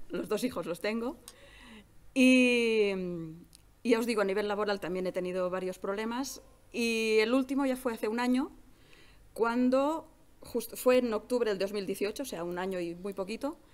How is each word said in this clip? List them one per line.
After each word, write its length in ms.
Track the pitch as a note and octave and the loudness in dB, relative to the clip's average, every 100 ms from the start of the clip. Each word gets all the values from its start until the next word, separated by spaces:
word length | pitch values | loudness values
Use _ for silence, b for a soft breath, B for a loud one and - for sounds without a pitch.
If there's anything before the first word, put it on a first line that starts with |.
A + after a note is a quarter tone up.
| - | -8
los 200 | F3 - | -6 -2
dos 140 | G3+ | -2
hijos 240 | B3 A3 E3 | -2 -4 -6
los 140 | F3 | -4
tengo. 380 | G#3 A3+ A#3 E4 B B B B A#3+ A3 - - - | -2 -2 -4 -8 B B B B -20 -20 -20 -20 -2
Y, 800 | C4+ B3+ B3+ B3 A#3+ A#3 A3+ G3+ F#3+ F3+ F3 E3 E3 F3+ - - _ | 6 8 8 6 4 4 4 2 0 -4 -6 -8 -12 -20 -20 -20 _
y 80 | A#3+ | 0
ya 80 | A3+ | 2
os 80 | A#3 | 2
digo, 160 | G#3+ | 2
a 20 | |
nivel 240 | F#3+ F#3+ G#3 | 2 0 0
laboral 320 | G3+ G#3 G3 | -2 -2 -2
también 260 | D#3 F#3 F#3 | -4 -4 -4
he 60 | |
tenido 360 | F#3 F3+ F#3 F3+ | -4 -4 -2 -2
varios 280 | F#3 F#3 F#3 | -4 -6 -6
problemas, 640 | G3+ G3+ A3 A#3+ C4+ - - - - | -6 -4 -4 -4 -6 -10 -18 -20 -10
y 460 | A#3 A#3 A3+ A3 G#3+ | -2 0 2 2 4
el 120 | A3 | 4
último 320 | C4 C4 C#4 | 2 2 0
ya 120 | C#4 B3+ | 0 0
fue 160 | B3+ | -4
hace 160 | A3+ A3 | -4 -2
un 120 | A#3 | 0
año, 300 | B3 B3+ D#4+ - - B B B B B - | 0 0 -2 -8 -20 B B B B B -12
cuando, 760 | - A3+ A#3+ B3+ C4 C#4 D#4+ D#4 - - - | -2 0 2 2 2 2 -2 -6 -20 -20 -20
just-, 360 | - A#3+ - - | -8 -8 -6 -2
fue 220 | B3+ B3+ | 2 4
en 140 | B3 | 4
octubre 380 | G#3 G#3 B3 A3 | -2 -2 0 0
del 80 | G3 | 0
dos 140 | G3 | -2
mil 140 | G#3 F#3 | -2 -4
dieciocho, 380 | G3 G3+ A3+ | -4 -4 -4
o 20 | C4+ | -8
sea, 160 | F3 | -6
un 160 | F3 F3+ | -6 -4
año 220 | F#3 F#3 | -4 -4
y 140 | E3+ | -6
muy 180 | F3 G3 | -8 -8
poquito, 460 | G3 F#3+ A3 C#4 F4 b | -6 -6 -6 -8 -8 b